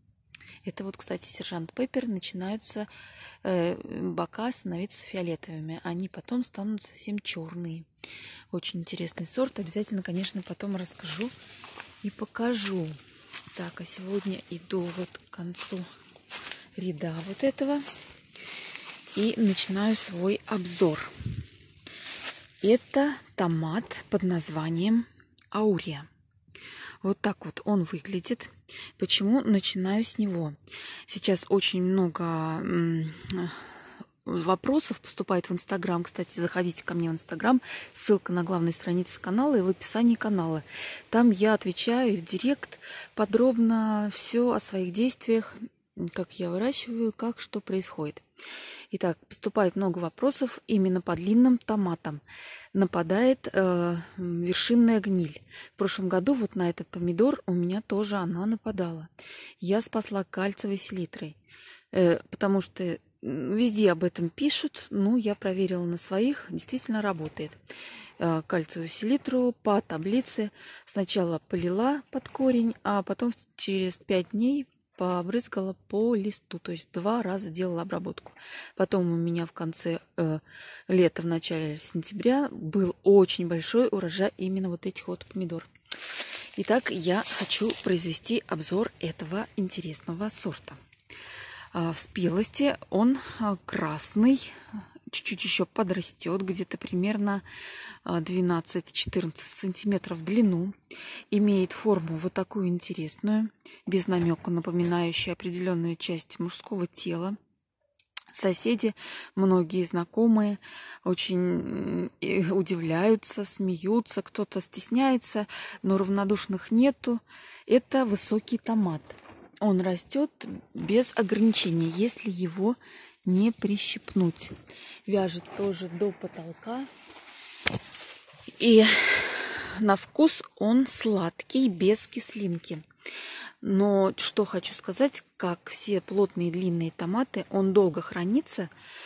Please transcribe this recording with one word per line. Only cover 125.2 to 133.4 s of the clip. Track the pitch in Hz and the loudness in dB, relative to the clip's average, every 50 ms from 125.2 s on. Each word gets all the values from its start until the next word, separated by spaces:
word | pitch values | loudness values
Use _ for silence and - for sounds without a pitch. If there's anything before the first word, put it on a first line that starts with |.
| 190 180 - 175 - - - | 2 0 -2 -4 -6 -10 -6
тоже | - 202 202 185 170 190 170 | -4 -2 -2 -2 -4 -6 -6
до | 170 170 208 202 | -4 -2 -2 -2
потолка. | 180 - - 180 - - 160 165 165 - - 220 233 262 269 - - - - - - - - - - - - - - - - - - - - - - - - - - - - - - - - - - - | -4 -6 -12 -12 -12 -12 -14 -14 -14 -14 -10 -8 -8 -8 -8 -10 -12 -18 -18 -18 -16 -18 -18 -18 -18 -16 -16 -16 -12 -4 -4 -4 -4 -4 -10 -10 -14 -14 -14 -14 -14 -16 -18 -20 -20 -18 -16 -14 -4 4
И | - 233 226 220 220 220 - - - - - - - - - - - - - - - - - 196 | 8 10 10 12 10 10 8 6 6 6 4 4 2 0 -2 -4 -4 -6 -6 -8 -8 -6 -2 2
на | 220 208 196 | 4 4 4
вкус | 190 - - - - 302 320 - - - - _ | 4 2 -4 4 6 6 6 6 4 0 -4 _
он | - 196 214 233 254 269 | 0 2 4 6 6 6
сладкий, | 254 - - - 226 208 185 170 170 - - - - - 262 262 233 | 4 4 2 2 2 2 2 0 0 -4 -6 -8 0 2 4 4 4
без | 185 165 180 190 214 - - | 4 4 4 4 4 4 0
кислинки. | - - 247 - - - 220 202 185 175 165 - - 170 156 - _ _ _ - - - - - - - - | -6 -6 -6 -6 -6 -6 -4 -4 -2 -4 -4 -6 -8 -10 -10 -10 _ _ _ -14 -12 -12 -10 -12 -10 -12 -12